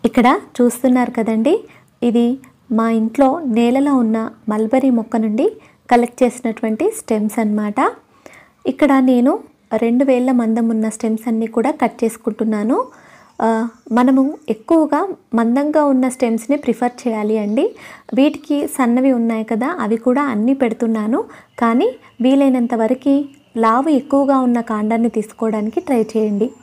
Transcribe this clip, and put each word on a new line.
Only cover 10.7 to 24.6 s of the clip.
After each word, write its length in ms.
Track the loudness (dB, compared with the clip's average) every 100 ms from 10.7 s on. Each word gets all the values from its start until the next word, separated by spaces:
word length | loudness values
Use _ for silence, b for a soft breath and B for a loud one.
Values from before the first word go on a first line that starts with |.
| 0 -2
స్టెమ్స్ 380 | -4 -4 -4 -4
అన్నీ 200 | -4 -2
కూడా 240 | -2 -2
కట్ 320 | 0 -4 -2
చేసుకుంటున్నాను. 840 | -4 -4 -8 -4 -2 -2 0 -2 -2 B B B B -2
ఆ, 260 | 0 0 -4 -10 -4
మనము 460 | 2 4 2 0 -4 -8
ఎక్కువగా 580 | -8 0 2 2 0 -4 -8 _ -2
మందంగా 500 | 0 0 0 2 2
ఉన్న 240 | 2 0
స్టెమ్స్ని 480 | -2 -2 -2 -2 -2
ప్రిఫర్ 500 | -2 -2 -4 -4 -6
చేయాలి 300 | -4 -2 -2
అండి. 340 | -2 -2 -2 B B B -6
వీటికి 540 | 2 2 0 -4 -4 -4
సన్నవి 440 | -2 0 2 2
ఉన్నాయి 320 | 2 0 -2
కదా, 340 | -4 -4 -4 -4
అవి 180 | -2 -2
కూడా 240 | 0 0
అన్నీ 320 | 0 -2 0
పెడుతున్నాను. 720 | 0 -2 -2 -2 -2 -2 -4 -6 B B -2
కానీ 300 | 0 2 0 -4 b _
వీలైనంత 540 | 2 4 4 2 0 0
వరకు 480 | 0 0 0 0 -2 -12 _ 0
లావు 320 | 2 2 2
ఎక్కువగా 480 | 0 2 0 2 2
ఉన్న 240 | 2 0